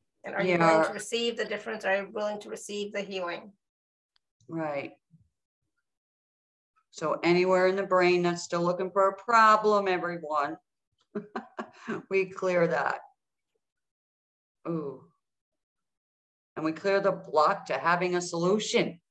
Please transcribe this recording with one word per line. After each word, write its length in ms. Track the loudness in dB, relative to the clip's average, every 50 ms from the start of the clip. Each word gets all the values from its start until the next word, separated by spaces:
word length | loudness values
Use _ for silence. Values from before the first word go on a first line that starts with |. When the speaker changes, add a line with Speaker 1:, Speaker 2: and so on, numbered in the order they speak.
| _ _ _ _ -14
Speaker 1:
And 120 | -8 -4
are 80 | -2 0
you 140 | 2 2 4
willing 240 | 4 6 6 4
Speaker 2:
Yeah. 60 | 4 2
Speaker 1:
to 60 | -2
receive 440 | -6 -8 -6 -4 -2 -2 -2 -2 -4
the 80 | -6
difference? 400 | -6 -6 -8 -8 -8 -10 -6 -2
Are 100 | -2 -2 -2
you 120 | -2 -6
willing 280 | -6 -6 -4 -4 -6 -8
to 80 | -10 -12
receive 420 | -14 -12 -12 -10 -8 -8 -8 -6 -6
the 80 | -8
healing? 520 | -8 -8 -8 -8 -6 -6 -8 -10 -12 -16 -20 _ _ _ _ _ _ _ _ _ _ _ _ _ _ _ _ _ _ -10
Speaker 2:
Right. 480 | -8 -8 -6 -6 -6 -8 -8 -10 -14 _ _ _ _ _ _ _ _ _ _ _ _ _ _ _ _ _ _ _ _ _ _ _ _ _ _ _ _ _ _ _ _ _ _ _ _ _ _ _
So 220 | -14 -8 -6 -4 -4 0 2
anywhere 440 | 2 4 4 4 4 4 4 4 2
in 80 | 2 0
the 80 | 0 2
brain 360 | 2 4 4 4 4 4 2
that's 200 | 0 -2 -2 -6
still 180 | -4 -2 -2 0
looking 280 | 0 0 -2 -4 -2
for 160 | 0 2 2 2
a 80 | 2
problem, 720 | -2 -2 2 4 6 8 8 6 6 6 4 2 2 2 0
everyone, 720 | 0 -2 -2 -4 -6 -6 -6 -4 -2 -2 -2 -2 -4 -10 _ _ _ _ _ _ _ _ _ _ -12
<laughs> 960 | -12 -12 -10 -12 -14 -14 -14 _ -14 -14 -14 -16 -18 -12 -10 -10 -10 -6 -2
we 160 | 0 0 0
clear 420 | -2 -4 -4 -2 0 2 2 2 2
that. 320 | 2 0 -2 -2 -4 -6 -10 -16 _ _ _ _ _ _ _ _ _ _ _ _ _ _ _ _ _ _ _ _ _ _ _ _ _ _ _ _ _ _ -8 -6
Ooh. 420 | -6 -6 -6 -8 -12 -14 -18 _ _ _ _ _ _ _ _ _ _ _ _ _ _ _ _ _ _ _ _ _ _ _ _ _ _ _ _ _ -10 -4
And 80 | -4
we 80 | -4 -4
clear 260 | -2 0 0 2 2
the 140 | 2 0 -2
block 540 | -2 -6 -2 2 4 4 4 4 0 -4 -6
to 100 | -4 -2
having 380 | 2 2 2 2 2 0 -2
a 60 | -2
solution. 800 | -4 -4 -4 0 2 2 2 2 0 0 0 0 0 0 -4 -12 _ _